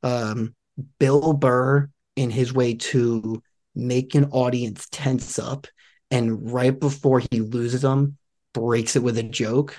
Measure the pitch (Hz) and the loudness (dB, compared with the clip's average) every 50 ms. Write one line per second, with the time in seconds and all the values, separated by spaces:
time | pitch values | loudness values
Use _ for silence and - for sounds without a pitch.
0 | - 127 123 120 117 107 107 113 110 113 - _ _ _ _ - 143 - _ _ | -2 -2 -2 -2 -2 -4 -4 -4 -6 -6 -8 _ _ _ _ -14 -14 -14 _ _
1 | 143 135 135 147 143 160 156 143 143 131 123 123 127 131 139 143 143 143 _ _ | 2 4 4 4 4 4 0 4 4 4 4 4 2 4 2 2 0 -2 _ _
2 | _ _ _ - 135 123 110 120 127 120 127 131 127 120 117 113 - - - 135 | _ _ _ -4 -2 -2 0 0 -2 0 2 0 2 2 0 -2 -4 -2 0 2
3 | 120 120 117 113 107 110 110 110 - _ _ _ _ _ _ - 123 123 123 127 | 2 2 0 -2 -2 -4 -6 -8 -8 _ _ _ _ _ _ -8 -4 -2 0 -2
4 | 127 131 - 151 143 143 - 135 127 123 123 123 123 113 104 - - - - - | -2 0 2 2 2 4 2 0 0 2 0 -2 -2 -4 -8 -10 -14 -14 -12 -4
5 | 143 135 131 123 113 - - - 110 120 131 139 - - _ _ _ _ _ _ | -2 0 -2 -2 -2 -4 -8 -8 -6 -6 -6 -10 -10 -16 _ _ _ _ _ _
6 | _ _ - 123 120 113 113 107 - 110 120 127 127 127 131 135 - 147 139 - | _ _ -2 0 0 0 -2 -4 -6 -6 -4 0 2 2 2 2 0 -2 -2 0
7 | - 143 131 127 117 117 - 117 110 110 117 123 120 117 123 127 131 135 135 135 | 2 4 4 4 2 0 -2 -2 -2 -2 -2 -4 -2 -2 -2 0 0 2 2 2
8 | 139 143 143 - _ _ _ _ _ _ _ - 113 120 117 117 113 113 - 139 | 2 0 -2 -6 _ _ _ _ _ _ _ -6 -2 0 0 0 0 2 0 0
9 | 120 123 117 110 113 113 113 - 123 107 113 131 147 143 - | 2 2 -2 -2 -4 -4 -4 -4 -2 0 2 0 0 0 -4